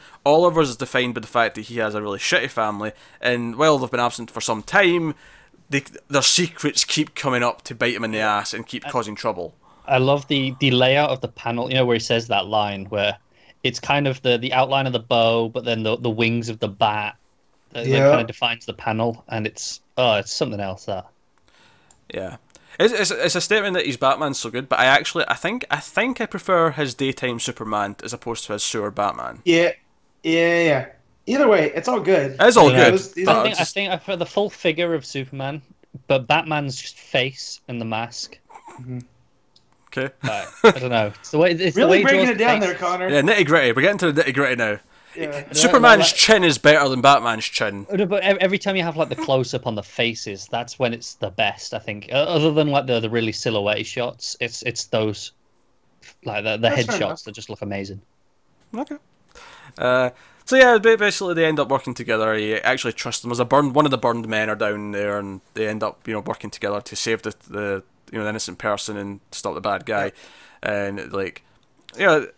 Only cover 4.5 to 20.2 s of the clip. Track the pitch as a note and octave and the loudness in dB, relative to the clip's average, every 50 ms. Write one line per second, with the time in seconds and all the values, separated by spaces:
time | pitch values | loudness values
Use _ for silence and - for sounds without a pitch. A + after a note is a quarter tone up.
4.5 | A2+ G#2+ G#2+ - - G3+ G3+ F3 F3 F3 E3 D#3 C#3 _ - - - - _ _ | -4 -4 -4 0 2 4 4 4 2 0 -2 -4 -6 _ -14 -20 -20 -20 _ _
5.5 | _ _ _ - C3+ C#3 - - - - _ - C#3+ C#3 C3 - - F3 F3+ E3+ | _ _ _ -6 -6 -6 -6 -8 -20 -20 _ -2 0 2 2 2 2 2 0 -2
6.5 | - - - D3+ - - - - - D#3 D#3 D3+ - - - C#3 B2+ A#2+ A#2+ A#2+ | -4 -4 -4 -2 -2 -2 -2 -2 -2 -2 -2 -4 -6 -6 -4 -2 0 0 0 0
7.5 | - - - - B2+ A2 B2 A#2+ A#2 G2+ A#2 A2 A2 G#2+ G#2+ G#2+ G#2 G#2 G2+ - | -2 -4 -10 -12 -6 -2 -2 -2 -2 -2 -4 -4 -2 0 0 0 0 0 -2 -4
8.5 | - G#2+ A2+ - - - - C#3+ C#3 B2 A2 G#2+ G#2 - - A#2 G2+ F2 F2 D#2+ | -8 -10 -12 -10 -12 -12 -10 -6 -4 -4 -4 -6 -8 -6 -4 -4 -4 -4 -8 -12
9.5 | - _ _ _ _ _ - - C3+ B2+ B2+ C3+ C#3+ C#3+ C#3 - D3 C#3 C3+ C3+ | -12 _ _ _ _ _ -2 0 2 2 4 4 2 0 0 -2 -2 -2 -2 -2
10.5 | B2+ - D3 C3+ B2 B2 B2+ C3 C3+ C#3+ D3 C#3 C3 C3 - A2+ - - - A#2 | -2 0 2 2 4 4 4 4 4 4 2 0 -2 -4 -6 -12 -10 -8 -8 -6
11.5 | A#2+ A#2+ B2 C3 C3 C3 B2+ B2 A#2 A2+ A#2 - A#2+ A#2 A#2 A#2 G#2+ G2+ F2+ G2+ | -4 -4 -4 -2 0 0 2 2 2 0 0 0 -2 -2 0 -2 -2 -2 -2 0
12.5 | A2 G#2+ G#2 G#2 G2+ G2 G2 G2 G#2+ G2+ G2+ G#2 G2 - _ _ _ _ _ _ | 0 0 0 -2 -4 -8 -10 -6 -4 -2 -2 -2 -2 -4 _ _ _ _ _ _
13.5 | _ _ - B2+ C3 - - - C#3+ C#3+ C#3+ C3+ C3 - - B2+ A#2+ A#2 A#2+ C3 | _ _ -4 -4 -4 -4 -2 -2 0 0 0 -2 -2 -2 0 0 0 0 0 0
14.5 | B2 C3 C#3 C3 C#3 C3+ C3+ C3 B2 A2+ A2 - B2+ A#2 A2+ A2+ A#2 A#2 A2+ A2+ | 2 2 2 2 2 -2 0 -2 -4 -4 -2 0 2 4 4 4 4 2 0 -2
15.5 | A2+ B2+ A#2 A#2+ A#2 A2+ A2 A2 A2+ - B2 A#2+ A2 A2 A#2 A2+ A#2 A#2+ A2+ A#2 | -4 -6 -4 -4 -2 -2 0 -2 -2 -2 -2 -4 0 0 0 0 0 -2 -4 -6
16.5 | A2 A2 - G#2+ G2 - A2+ G#2+ G#2 G#2+ G#2 G#2 - _ _ _ _ _ _ _ | -8 -6 -6 -6 -2 0 0 0 0 -2 -6 -8 -10 _ _ _ _ _ _ _
17.5 | _ _ _ _ - B2 A#2 C3+ C3+ C3+ C#3 C#3 D3+ B2 A2+ A2+ - - B2 A#2 | _ _ _ _ -10 -6 -2 2 2 4 6 6 6 4 2 -2 -4 -4 -2 -2
18.5 | A#2 A#2 - - G#2 - - A2+ A2 A2 A#2 A#2+ A#2 - - - A2+ A2+ G#2+ G#2+ | -2 -4 -8 -12 -12 -6 -4 -4 -2 0 -2 -2 -4 -6 -12 -8 -6 -6 -6 -6
19.5 | - - - - - - _ _ - - B2+ A#2+ G#2+ G2+ | -8 -8 -12 -12 -12 -14 _ _ -2 0 2 2 2 0